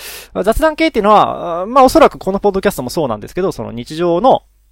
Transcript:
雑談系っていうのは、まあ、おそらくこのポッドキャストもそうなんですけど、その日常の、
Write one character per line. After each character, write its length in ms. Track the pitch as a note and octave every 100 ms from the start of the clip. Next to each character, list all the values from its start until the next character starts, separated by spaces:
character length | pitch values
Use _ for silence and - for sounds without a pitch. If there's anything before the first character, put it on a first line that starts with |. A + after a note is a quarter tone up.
| - - - F#3
雑 180 | F#3 A3+
談 160 | D#4 D4+
系 100 | D#4+
っ 40 |
て 80 | B3
い 20 |
う 20 |
の 60 | G3+
は、 560 | G#3 B2+ B2 - E3+ F#3+
ま 160 | C4+
あ、 20 |
お 60 | B3+
そ 100 | D#4+
ら 100 | B3+
く 80 | -
こ 140 | -
の 80 | F#3+
ポ 100 | G#3
ッ 20 |
ド 80 | F#3+
キ 60 | G3+
ャ 20 |
ス 60 | -
ト 60 |
も 60 | B2
そ 140 | -
う 40 | C#3+
な 80 | G#2+
ん 20 |
で 80 | G#2+
す 80 | -
け 60 |
ど、 100 | F#3
そ 120 | -
の 80 | G#2+
日 220 | A2+ A#2+ D3+
常 260 | F3 E3+
の、 220 | B3 G#3 - _ _